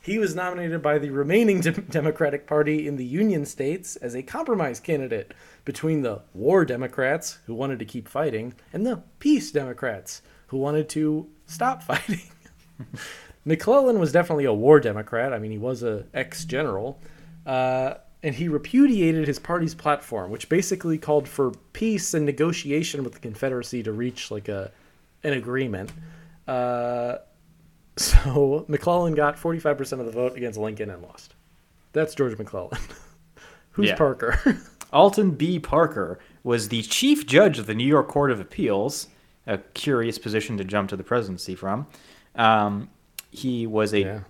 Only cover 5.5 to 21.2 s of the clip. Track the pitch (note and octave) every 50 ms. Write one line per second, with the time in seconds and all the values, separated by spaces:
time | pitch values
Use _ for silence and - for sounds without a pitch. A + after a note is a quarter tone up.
5.5 | - _ _ - C3+ - - D#3+ D#3+ D3+ C3+ A#2+ G#2+ - - _ _ F2+ G#2+ C#3+
6.5 | F3+ F#3+ E3 - B2 A#2+ C3 B2 - - C3 C3 D3 E3 D#3+ - - - _ -
7.5 | A#2 A2+ C3 C#3 C3 A#2 A#2 G#2 - B2 G#2 - - C3+ D#3+ D3+ A2+ G#2+ A2+ B2
8.5 | A#2+ _ _ _ - E3 G#3 B3+ A#3+ E3+ - _ _ - - C#4+ D4+ B3 - -
9.5 | - D3 C3+ B2+ B2 - - B2+ A2 F#2+ - - - - _ - - _ _ _
10.5 | - C3+ C3+ C#3+ D3+ D#3 D3+ D3+ - D#3 D#3 D3+ D3+ D#3 D#3+ - - _ _ -
11.5 | - - A#3+ B3+ C4 E3 - - - - - - G3+ E3+ - - - _ _ -
12.5 | - - - - _ - B2+ - - - - - - - - - - _ _ D3
13.5 | D#3+ D#3+ - G3+ A#3+ C#4 C4+ B3+ A#3 G#3 F3 D3+ C3 F3 E3+ E3+ D#3+ D3 C#3 C3
14.5 | G#2+ G#2 A2+ C#3 D3+ D3 B2 A#2 G#2 G#2 G#2+ - - A#2 A#2+ C#3 C3 A2 G#2+ G#2+
15.5 | A2 G#2 G#2+ B2 C3 A2+ A#2 A#2 G#2+ G#2 - - - C3 C3 - - - - D#3+
16.5 | A#2+ C3 D#3 C3+ G2+ F#2+ G#2+ C3 C#3 - - - - - - - - - - D3+
17.5 | C3 B2+ B2+ B2+ C3 C3 C3 C3+ - - - - - _ - D#3 C3 A2+ E3+ E3+
18.5 | D3+ C#3+ D3+ - - B3+ C#4 C#4 B3 G#3 E3+ E3 D#3+ D#3+ D#3 C#3+ C3+ - - -
19.5 | F3 F3 E3 D#3+ D#3+ - - D3+ D3 C#3+ - - A#2+ G#2+ F#2 F#2 G#2 A#2+ - -
20.5 | D#3+ E3+ F#3+ - F#3+ F#3 - E3+ D#3+ D#3 - - D3+ D3